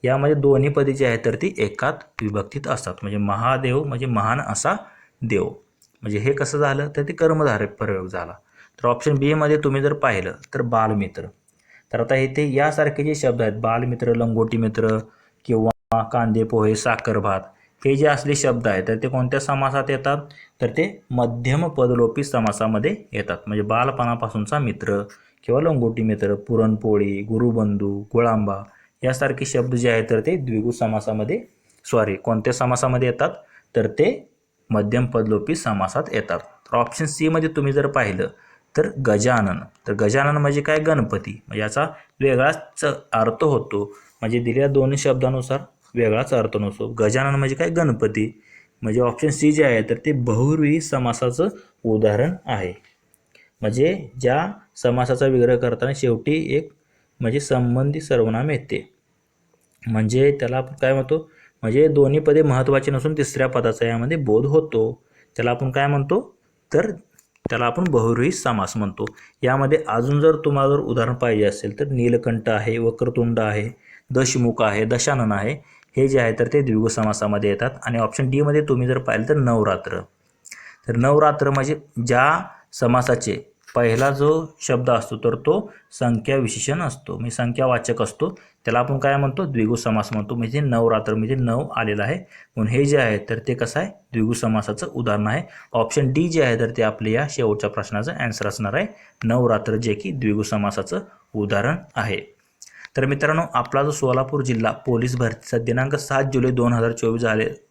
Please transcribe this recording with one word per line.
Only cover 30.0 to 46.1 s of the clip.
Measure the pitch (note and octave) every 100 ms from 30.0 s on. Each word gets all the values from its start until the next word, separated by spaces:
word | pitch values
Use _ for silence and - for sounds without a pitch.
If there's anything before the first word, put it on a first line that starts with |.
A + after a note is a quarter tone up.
| A2
तर | A2+
ते | A2 F3+
द्विगु | C3 A2 A2+
समासामध्ये, | A#2 A2+ A2 G#2+ G#2+ G#2+ G#3 - _ _ _ -
सॉरी, | A#2 G#2 F#2+
कोणत्या | - A2 A#2+
समासामध्ये | B2 B2 B2+ C3 B2 B2+
येतात? | A#2+ D#3 - - - _ -
तर | A2
ते | - E3+ C4 - _ _ _ _
मध्यम | A2 G2+ A#2+ B2
पदलोपी | A#2 G#2+ G#2+ G#2 D#3+
समासात | B2 G2+ F#2+ - -
येतात. | A2 - F2
तर | - _ - A#2+
ऑप्शन | A#2 - D#3
सी | D3 D#3
मध्ये | D#3+ D#3+ D#3
तुम्ही | C#3
जर | C#3 C#3
पाहिलं, | C#3 G#2+ F#2 - - _ _ _ -
तर | D3+ - B2
गजानन. | G#2 A#2 A#2+ G2+ F#2 - _ -
तर | G#2
गजानन | G#2+ C3 C#3+ D3
म्हणजे | C#3+ C#3+
काय? | C#3+ D#3
गणपती. | D#3 D3+ A2 G2+ - A2 -
म्हणजे | G#2+
याचा | G#2+ C3 D#3+ - - _
वेगळाच | C#3 B2 C3+ D#3+ - - D3+ C3+ -
अर्थ | A2+ A2 A2+
होतो, | D#3 B2+ - G2+ G2+ - _ _
म्हणजे | A2 A#2+
दिलेल्या | A#2+ A#2+ C#3
दोन्ही | C#3 C3 C#3
शब्दानुसार | C#3+ B2+ B2+ C3 B2 C3+ - _ _ A#2+
वेगळाच | A2+